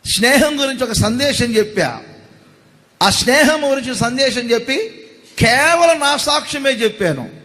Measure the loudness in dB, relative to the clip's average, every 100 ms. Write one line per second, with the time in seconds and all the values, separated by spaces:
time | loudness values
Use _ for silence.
0 | -4 0 2 4 2 0 -4 -4 -4 0
1 | 0 0 -2 0 0 0 0 -2 -4 -6
2 | -16 -20 -20 -20 _ _ _ _ _ _
3 | 0 0 2 4 4 2 0 -2 -2 -4
4 | -4 0 0 -2 0 -2 0 -4 -4 -10
5 | -20 -20 -18 0 2 4 2 4 4 4
6 | 0 -2 -2 -2 -4 -4 -2 0 -2 0
7 | -2 -2 -8 -16